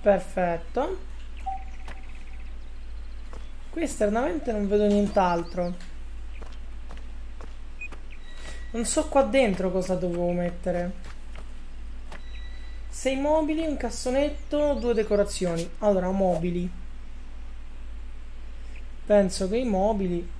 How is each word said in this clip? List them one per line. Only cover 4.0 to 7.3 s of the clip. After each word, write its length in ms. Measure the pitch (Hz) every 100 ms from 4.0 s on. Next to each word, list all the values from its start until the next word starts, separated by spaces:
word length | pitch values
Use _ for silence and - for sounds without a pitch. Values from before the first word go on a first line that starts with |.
| 208 220 277 339 -
non 160 | 220 202
vedo 180 | 208 208
nient'altro. 880 | 202 202 202 185 175 170 - 175 175 - - - - - - - - - - - - - - -